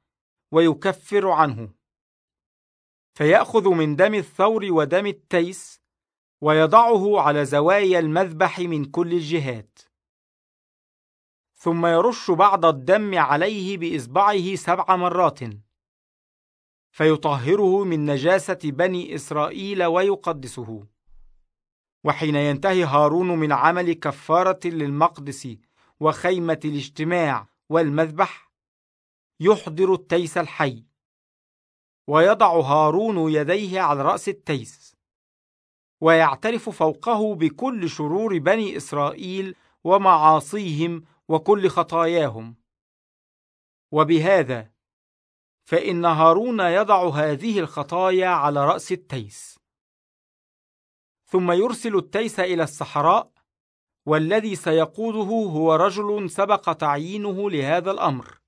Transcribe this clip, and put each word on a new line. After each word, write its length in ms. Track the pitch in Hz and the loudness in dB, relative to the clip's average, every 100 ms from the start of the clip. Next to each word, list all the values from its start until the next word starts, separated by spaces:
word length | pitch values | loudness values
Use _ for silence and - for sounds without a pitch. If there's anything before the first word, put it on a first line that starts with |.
| _ _ _ _ _ | _ _ _ _ _
ويكفر 800 | 156 165 151 196 185 - 202 190 | 4 4 2 -4 -4 -2 -2 2
عنه، 440 | 156 156 113 110 _ _ _ _ _ _ _ _ _ _ _ _ _ _ | 2 0 -2 -14 _ _ _ _ _ _ _ _ _ _ _ _ _ _
فيأخذ 560 | - 151 196 - 226 190 | -2 2 4 2 0 2
من 260 | 170 156 147 | 0 0 2
دم 180 | 202 | 2
الثور 520 | 214 156 - 196 220 196 | 0 -6 -2 0 0 0
ودم 340 | 160 147 175 202 | 0 0 -2 -2
التيس، 760 | 196 _ 180 175 185 - - _ _ _ _ _ _ | -8 _ -2 -2 -8 -20 -20 _ _ _ _ _ _
ويضعه 800 | 151 156 160 214 233 214 202 202 | 2 4 6 6 6 2 2 2
على 240 | 147 147 135 | 2 0 0
زوايا 540 | 143 156 202 190 175 | 2 2 2 2 2
المذبح 600 | 160 160 190 156 180 - | 0 -2 -2 -2 -4 -2
من 260 | 175 156 143 | -6 -4 -4
كل 280 | 165 170 | -4 -2
الجهات. 680 | 175 151 165 139 117 104 _ _ _ _ _ _ _ _ _ _ _ _ _ _ _ _ _ _ _ | -4 -4 -6 -6 -10 -16 _ _ _ _ _ _ _ _ _ _ _ _ _ _ _ _ _ _ _
ثم 260 | 170 170 170 | -4 0 2
يرش 460 | 165 226 226 - | 4 2 0 -2
بعض 340 | 170 196 196 165 | 4 6 6 4
الدم 520 | 143 127 208 208 185 | 2 2 2 2 0
عليه 600 | 139 147 190 214 185 196 | 2 2 0 -2 -6 -6
بإصبعه 800 | 165 156 120 151 202 208 180 190 | -6 -6 -4 0 2 2 -2 -6
سبع 400 | - 180 185 185 | -2 -2 2 0
مرات، 440 | 180 175 165 - 117 104 _ _ _ _ _ _ _ _ _ _ _ _ _ | 2 2 0 0 -12 -14 _ _ _ _ _ _ _ _ _ _ _ _ _
فيطهره 920 | - 156 151 151 143 123 202 196 190 | 0 2 2 0 -2 0 2 2 2
من 220 | 196 160 147 | 0 -2 -2
نجاسة 540 | 139 151 190 - 185 | 0 0 0 -2 -6
بني 520 | 151 135 185 180 175 165 | -6 -2 -2 -2 -8 -12
إسرائيل 680 | - 151 151 - 196 196 | -8 -4 -4 -6 -8 -2
ويقدسه. 1040 | 170 175 196 196 175 151 127 - 113 110 104 _ _ - - _ _ _ _ _ _ _ | 0 2 0 -2 -6 -8 -12 -14 -14 -16 -18 _ _ -20 -20 _ _ _ _ _ _ _
وحين 320 | 156 139 156 147 | -4 -2 -2 0
ينتهي 480 | 147 143 196 185 | -2 -2 0 0
هارون 440 | 160 143 147 165 185 | 0 2 2 2 -2
من 240 | 170 156 | -2 0
عمل 420 | 135 151 175 175 | 2 2 2 -2
كفارة 760 | 165 151 139 - 165 185 185 175 | -4 -6 -8 0 2 2 -2 -6
للمقدس 880 | 165 143 143 165 160 143 127 131 107 _ _ _ _ | -4 -4 0 0 -2 -14 -14 -14 -16 _ _ _ _
وخيمة 600 | 151 - 180 185 165 156 156 | -2 0 -2 -2 -2 -4 -4
الاجتماع 840 | 143 139 - 156 175 156 120 101 _ _ | -8 -10 -8 -4 -2 -2 -4 -8 _ _
والمذبح، 840 | 160 160 147 160 156 190 - _ _ _ _ _ _ _ _ _ _ | 0 0 0 -2 -2 -4 -4 _ _ _ _ _ _ _ _ _ _
يحضر 540 | 170 208 175 156 190 | 0 0 -2 -2 0
التيس 440 | 180 - 170 165 180 | 0 -2 -4 -2 -6
الحي، 480 | 160 - 147 117 _ _ _ _ _ _ _ _ _ _ _ _ - | -6 -4 -4 -4 _ _ _ _ _ _ _ _ _ _ _ _ 0
ويضع 520 | 151 180 214 208 165 | 4 4 6 4 4
هارون 760 | 139 151 151 165 226 190 160 | 2 2 4 2 -2 -2 0
يديه 480 | 156 147 196 202 190 | 0 0 -2 -2 -2
على 200 | 165 143 | 0 0
رأس 280 | 143 165 - | 0 -2 -6
التيس، 640 | 196 - 139 107 - _ _ _ _ _ _ _ _ _ _ _ _ | -10 -6 -8 -8 -20 _ _ _ _ _ _ _ _ _ _ _ _
ويعترف 680 | 160 165 156 135 220 233 226 | 4 6 4 0 -4 -6 -8
فوقه 640 | 180 220 - 233 220 214 180 | -2 -2 -2 -4 -2 -2 -2
بكل 540 | 160 147 262 233 170 | -4 -2 -6 -4 -6
شرور 500 | - 151 185 226 180 | -6 -4 -2 -2 -2
بني 380 | 143 226 208 - | 0 0 -2 -8
إسرائيل 800 | - 147 143 - 180 190 190 - _ _ | -8 -4 -4 -6 -10 -8 -8 -12 _ _
ومعاصيهم 1200 | 160 196 196 165 156 156 151 208 190 151 170 165 160 _ - | 0 2 6 6 6 4 0 -8 -6 -4 -4 -4 -12 _ -4
وكل 420 | 160 160 208 185 | -2 2 2 2
خطاياهم. 840 | - 160 165 165 170 143 110 113 117 _ _ _ _ _ _ _ _ _ _ _ _ _ | 0 -2 0 0 0 -2 -4 -16 -20 _ _ _ _ _ _ _ _ _ _ _ _ _
وبهذا 800 | 151 151 165 165 190 127 120 110 _ _ _ _ _ _ _ _ _ _ | 2 4 4 4 2 2 -6 -10 _ _ _ _ _ _ _ _ _ _
فإن 400 | 165 - 175 170 | -2 -2 0 0
هارون 540 | 156 160 170 240 226 | 4 4 4 0 0
يضع 500 | 180 180 208 196 180 | 0 0 2 2 2
هذه 500 | 147 151 147 226 202 | 0 -2 -2 -4 -4
الخطايا 680 | 160 - 139 170 185 185 185 | -4 -8 -6 -2 0 2 2
على 380 | 170 143 147 143 | 0 0 0 0
رأس 260 | 185 - | 0 -4
التيس، 680 | 180 _ 135 104 - - - _ _ _ _ _ _ _ _ _ _ _ _ _ _ _ _ _ | -10 _ -12 -12 -18 -20 -20 _ _ _ _ _ _ _ _ _ _ _ _ _ _ _ _ _
ثم 260 | 185 180 | -2 0
يرسل 460 | 175 240 226 233 196 | 0 0 -4 -2 -4
التيس 420 | 165 202 226 220 | -2 -6 -6 -4
إلى 240 | 185 175 | -4 -2
الصحراء، 680 | 151 - 151 147 160 196 - _ _ _ _ _ _ _ - | -4 -6 -8 0 2 2 0 _ _ _ _ _ _ _ -2
والذي 500 | 151 156 214 214 185 | 0 2 0 -2 -6
سيقوده 960 | 175 160 160 202 226 220 196 226 208 | 0 0 0 -4 -6 -4 -4 -4 -2
هو 240 | 156 160 156 | 0 2 4
رجل 540 | 190 185 208 208 185 | 2 0 -4 -4 -6
سبق 440 | - 202 196 - | -4 0 0 -2
تعيينه 760 | 160 151 143 165 208 202 190 202 | -2 -2 -4 -6 -8 -6 -6 -4
لهذا 420 | 156 135 175 175 | -4 0 -2 -2
الأمر. 480 | - 170 131 120 _ | -2 -2 -4 -10 _